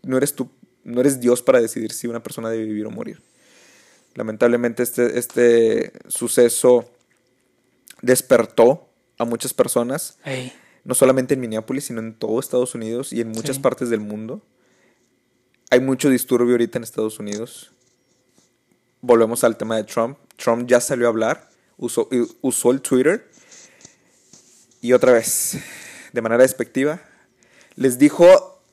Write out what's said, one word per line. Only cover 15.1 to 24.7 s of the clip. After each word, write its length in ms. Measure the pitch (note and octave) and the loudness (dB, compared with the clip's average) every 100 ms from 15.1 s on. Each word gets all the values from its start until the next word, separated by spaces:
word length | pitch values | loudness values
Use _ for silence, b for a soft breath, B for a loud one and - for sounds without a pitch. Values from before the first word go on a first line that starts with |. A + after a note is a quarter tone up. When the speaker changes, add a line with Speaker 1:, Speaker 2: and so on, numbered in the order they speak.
| _ _ _ _ _ _ | _ _ _ _ _ _
Speaker 1:
Hay 100 | B2+ | 0
mucho 300 | C3 C3 C#3+ | 2 0 0
disturbio 420 | B2+ - B2 A#2+ | 0 0 0 2
ahorita 240 | A#2+ A#2 B2 | 0 0 -4
en 60 | |
Estados 360 | A2+ - A2 A2 | -10 -8 -8 -8
Unidos. 520 | G#2 G#2 A#2+ - - _ _ _ _ _ _ _ _ _ _ _ _ _ | -12 -12 -14 -18 -20 _ _ _ _ _ _ _ _ _ _ _ _ _
Volvemos 420 | A#2+ A#2 A2+ A#2 | 2 4 4 2
al 140 | A#2+ G#2+ | 0 0
tema 200 | A2 A2 | -6 -6
de 60 | G#2 | -6
Trump. 320 | - A#2 C#3+ _ _ | -6 -6 -8 _ _
Trump 320 | B2 A#2 B2 | -2 -2 2
ya 140 | B2 | 0
salió 260 | - C3 A#2+ | 2 -2 0
a 20 | |
hablar, 400 | A2 A2+ D#3 _ _ _ _ | 0 -2 -4 _ _ _ _
usó, 320 | A#2+ - A2 B2+ A#2 - | -6 -4 -2 -2 -4 -4
usó 300 | C3 A#2+ B2 | -6 0 0
el 100 | C3+ | 0
Twitter 480 | - B2+ C#3 A3 _ b b b b b b b b _ _ - _ _ _ | 0 2 2 -2 _ b b b b b b b b _ _ -20 _ _ _